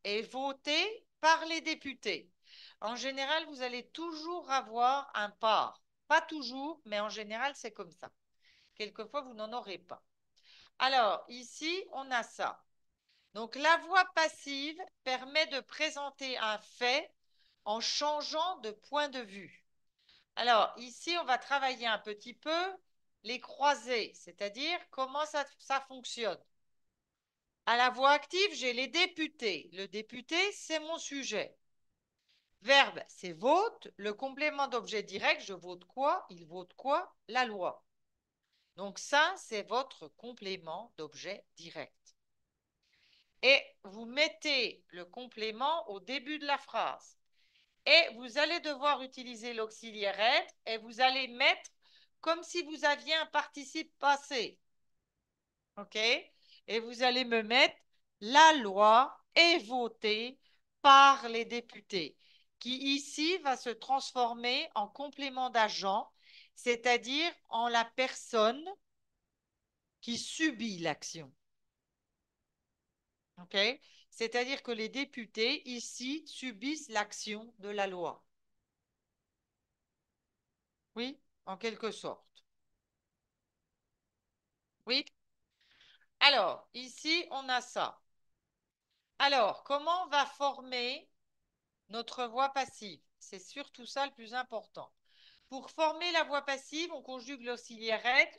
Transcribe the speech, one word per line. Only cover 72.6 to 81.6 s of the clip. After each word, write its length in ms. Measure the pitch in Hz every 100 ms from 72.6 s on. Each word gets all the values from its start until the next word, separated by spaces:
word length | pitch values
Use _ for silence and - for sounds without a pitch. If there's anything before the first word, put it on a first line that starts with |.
| _ _ _ _ _ _ _ -
Ok ? 180 | 175 202 208 277 - - _
C'est-à-dire 520 | - 226 240 247 269
que 100 | -
les 160 | 226 220
députés 800 | 247 277 254 208 220 233 294 247
ici 580 | 240 - - 247 311 302
subissent 600 | - 262 196 254 311 262
l'action 640 | 220 208 - 220 208 233 _
de 100 | 202
la 180 | 208 196
loi. 380 | 180 160 - _ _ _ _ _ _ _ _ _ _ _ _ _ _ _ _ _ _ _ _ _ _ _ _ _ _ _ 220
Oui, 220 | 247 285 _ _ -
en 100 |
quelque 340 | 190